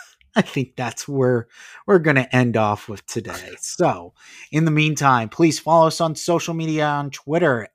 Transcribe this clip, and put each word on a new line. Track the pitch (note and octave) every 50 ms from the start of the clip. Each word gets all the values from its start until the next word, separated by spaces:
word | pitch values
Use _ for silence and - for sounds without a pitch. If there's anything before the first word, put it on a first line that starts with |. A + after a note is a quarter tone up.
| - -
<laughs> | _ _ _ _ _
I | A3+ -
think | - - D3 B2+ - _
that's | - B2 A#2 - - -
where | - C#3 C3+ B2+ B2+ B2 A#2 A2 - _ - - - - - -
we're | - G3+ F3
gonna | D3+ D#3 C#3+ C3+ B2 -
end | - B2+ B2 A#2+ A2
off | A2+ A2 G#2 G#2 - -
with | - G#2 - -
today. | - - A#2 G2 F2+ F2 - - - - -
So, | - - - - F3 C#3+ A2 F2 E2+ F2 _ _ - - - - - -
in | C#3 D3+ E3
the | D#3+
meantime, | D3+ D3+ D3+ D#3 D3+ C3+ D3 C3+ B2+ A#2+ A2+ G#2+
please | - - E3+ D#3+ C#3 -
follow | - D3+ E3 E3 D#3+
us | D#3+ D3+ -
on | E3+ D#3+ D3+
social | - - - E3+ E3 - F3 E3
media | E3 D#3+ D#3+ D#3 D#3 D3+
on | D3 D3 C#3+ C#3+ C#3
Twitter | C#3 - - C#3 D3+ F3 F3+ D3+ B2+ A2+ G2+ -